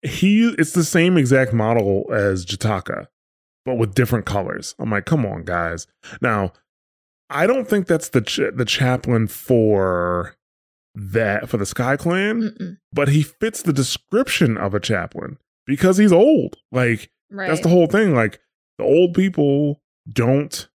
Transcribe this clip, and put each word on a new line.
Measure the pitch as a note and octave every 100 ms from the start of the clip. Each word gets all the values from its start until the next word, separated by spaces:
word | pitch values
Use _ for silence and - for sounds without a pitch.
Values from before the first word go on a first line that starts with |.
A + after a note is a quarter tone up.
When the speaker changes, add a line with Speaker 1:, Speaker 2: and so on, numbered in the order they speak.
Speaker 1:
He, | - - F#3+ G#3+ A#3 G#3
it's | D#3
the | F3
same | D#3+ F#3 E3+ F3+
exact | B2+ C3 C3
model | A#2 G#2+ A#2 G2+ G2 -
as | A#2+ G2+ F#2+ F2
Jataka, | G2+ A2 G2 - - - _ _ _ _ _ -
but | B2
with | A2
different | F#2+ A#2+ A#2+ F#2+
colors. | G2+ F#2+ - - -
I'm | A#2
like, | G#2 -
"Come | D#3+ G#2+
on, | G2
guys." | E2+ F2 E2+ E2 - _ - -
Now, | B2 G#2+ F#2+ _ _ _ _ _ _ _ _
I | C#3 F#3
don't | C4 A3+
think | G#3 F3+
that's | D#3+ -
the | C3
ch-, | A2 - - B2
the | A#2+
chaplain | - B2+ B2+ - A#2 G#2+
for | - - B2 A2 G2+ F#2+ F2+ F2 F2 E2+ _ _ _ _ _ _ -
that, | G2 G#2+ A2 G#2 -
for | A2+
the | G2+
Sky | - B2 C#3+
Clan, | E3+ F3+ G3+ A3+
Speaker 2:
Mm-mm. | A3 - F#3 F3 _
Speaker 1:
but | - C#3
he | D3
fits | D3 _ A3 -
the | E3+
description | C#3+ C3 - _ G#3 C4 - D3+ A2
of | G2+
a | G2+
chaplain | - G#2 E2+ - - - _ _ -
because | C#3 F#3 F#3+
he's | G#3
old. | E3+ B3 D4+ - - _
Like, | B2 B2 A2+ - _ _
Speaker 2:
Right. | G3 F#3
Speaker 1:
that's | D#3
the | E3
whole | F3+ E3
thing. | F#3+ G#3+ C3+
Like, | A2 - _ _ _ _
the | -
old | D3 F3+
people | F3 F#3+ F3+ D3 C#3 D3 D3 _ _ -
don't | A2+ A#2 C3+ D3 - -